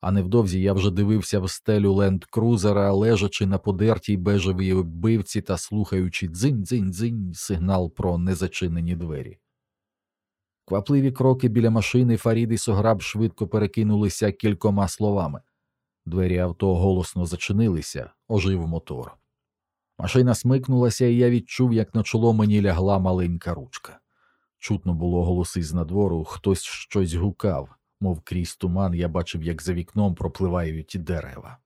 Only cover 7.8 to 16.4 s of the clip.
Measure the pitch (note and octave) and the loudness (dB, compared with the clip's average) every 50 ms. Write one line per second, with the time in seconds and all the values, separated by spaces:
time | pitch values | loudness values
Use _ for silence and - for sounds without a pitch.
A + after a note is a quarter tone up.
7.8 | F2+ E2 - - G#2 F#2 F2 E2+ F2 F#2 F#2+ E2 F#2 F2+ - - - F2+ E2 E2+ | 0 -2 -4 -4 -2 -2 0 0 0 -2 -2 -2 -2 -6 -4 -4 -4 -4 -2 -2
8.8 | E2+ E2+ F2 E2+ F2 E2 D#2 C#2 C2 - - _ _ _ _ _ _ _ _ _ | -4 -4 -4 -6 -6 -8 -8 -8 -10 -12 -16 _ _ _ _ _ _ _ _ _
9.8 | _ _ _ _ _ _ _ _ _ _ _ _ _ _ _ _ _ _ F#2+ G2 | _ _ _ _ _ _ _ _ _ _ _ _ _ _ _ _ _ _ -4 -4
10.8 | G2+ - C#3+ C#3 C3+ C3+ B2+ - B2+ C3 B2+ C3 - B2 G#2+ A#2+ A2+ A2+ A2+ A2+ | 0 2 2 2 2 2 0 2 4 4 4 4 2 2 2 4 2 4 2 2
11.8 | G#2 - - B2 B2+ A#2+ A2+ G#2+ - A#2 A2+ A2+ A#2 A2 A#2 G#2+ - - G#2+ F#2+ | 0 2 2 2 4 4 2 2 2 0 2 2 0 0 -2 -2 -2 0 0 2
12.8 | G#2 A2+ A2+ - - - - G#2+ A2+ A2 - - A2 E2+ - A2 G#2 G2 - - | 4 2 2 2 -2 -6 -4 -2 -2 -2 -2 -4 -8 -2 0 0 0 0 0 0
13.8 | A2 G#2 G#2+ G#2 G#2 G2+ - - A2 G#2 G2 - - A2 G#2 F2 - A2 G2+ G2+ | 2 2 2 2 2 0 0 0 -2 -2 -2 0 -2 -2 -2 2 0 0 2 2
14.8 | G2 F#2 - - G#2+ G#2 G2+ G2+ F2+ D#2 C#2+ C#2 _ _ _ _ _ _ _ _ | 0 -2 -2 -2 -2 0 0 0 -2 -4 -6 -10 _ _ _ _ _ _ _ _
15.8 | _ _ _ _ _ - E2 F#2 F#2 F2+ F2+ F2+ | _ _ _ _ _ -6 -2 0 0 2 2 0